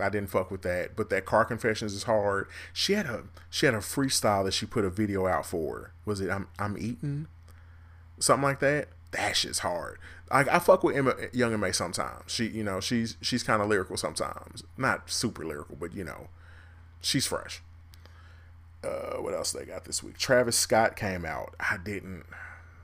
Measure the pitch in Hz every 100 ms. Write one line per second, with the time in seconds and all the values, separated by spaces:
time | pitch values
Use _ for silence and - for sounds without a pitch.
0 | 98 101 98 98 90 95 92 90 85 -
1 | 107 98 - 110 - 117 117 107 107 101
2 | - 110 101 98 - - - - - 208
3 | 139 104 - - - - 147 110 - -
4 | 135 - 113 98 95 - 107 120 95 92
5 | 104 95 92 90 - 87 71 55 - -
6 | 107 101 92 98 95 - 104 98 107 -
7 | 147 143 160 - - - - - - -
8 | - - - 127 139 135 139 147 - -
9 | - - - - - - 90 85 - -
10 | - - - 131 131 180 - 185 160 127
11 | 131 - 117 123 117 110 92 - 90 -
12 | 62 60 - - 113 110 104 95 - 120
13 | 113 - - 123 - 110 104 104 92 92
14 | 78 78 67 - - - - - 131 92
15 | - - 113 - 78 73 78 71 85 98
16 | 82 52 - - - - - - - -
17 | - 143 - - - - - - - -
18 | - - - - - - - - - -
19 | - - - - - 67 67 - - -
20 | - - - 127 120 - - 110 110 -
21 | 104 92 82 67 - - - 98 92 98
22 | 95 87 - - - - - -